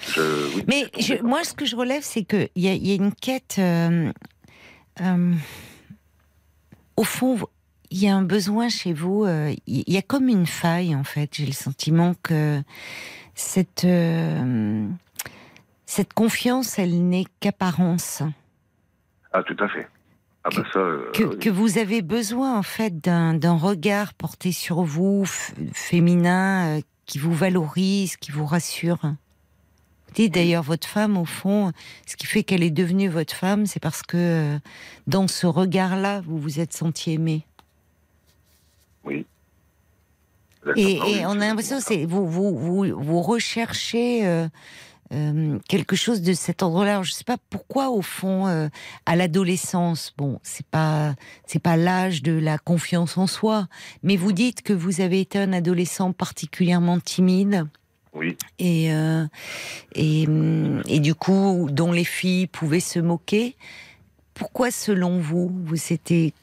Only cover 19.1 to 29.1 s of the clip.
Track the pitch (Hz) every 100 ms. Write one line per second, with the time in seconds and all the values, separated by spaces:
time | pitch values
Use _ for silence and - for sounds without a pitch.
19.1 | _ _ 92 - - 202 - - _ _
20.1 | _ _ _ 87 90 - 95 90 76 58
21.1 | - 214 139 190 185 226 185 208 226 165
22.1 | 220 214 240 269 233 185 - 220 165 180
23.1 | 170 165 165 165 170 175 202 165 202 208
24.1 | - 165 - 180 170 - 165 170 147 190
25.1 | 202 190 - - - 78 - - 175 170
26.1 | 175 175 185 190 190 170 151 - _ -
27.1 | 143 156 165 190 180 156 156 190 202 190
28.1 | - - 147 151 170 - - 170 175 151